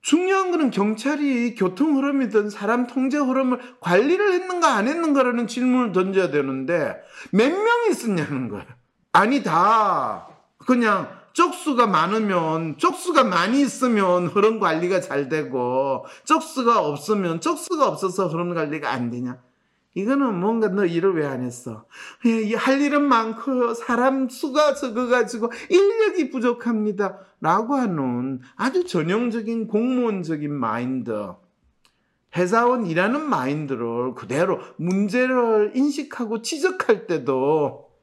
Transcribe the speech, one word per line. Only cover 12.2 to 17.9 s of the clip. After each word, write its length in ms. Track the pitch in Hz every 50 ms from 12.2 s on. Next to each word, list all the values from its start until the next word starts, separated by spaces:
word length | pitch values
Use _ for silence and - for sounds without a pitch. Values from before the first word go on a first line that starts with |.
| 220 202 190 175 160 160 160 160 165 160 143 -
쪽수가 460 | - - - - - 359 320 277 254
많이 360 | 214 180 170 175 202 247 285
있으면 640 | 285 233 - - 262 247 226 208 196 185 180 180 175
흐름 340 | 160 - 202 196 220 226 214
관리가 400 | 196 170 160 160 175 180 190 180
잘 280 | 180 - 143 143 143 127
되고 760 | 156 156 143 135 127 127 123 123 127 131 135 139 131 120 - - - - _
쪽수가 560 | - 311 320 - - - 262 240 233 233 208
없으면 600 | 160 147 143 139 - - 214 202 185 170 165 165
쪽수가 460 | - 320 349 285 - - 370 311 269
없어서 400 | 208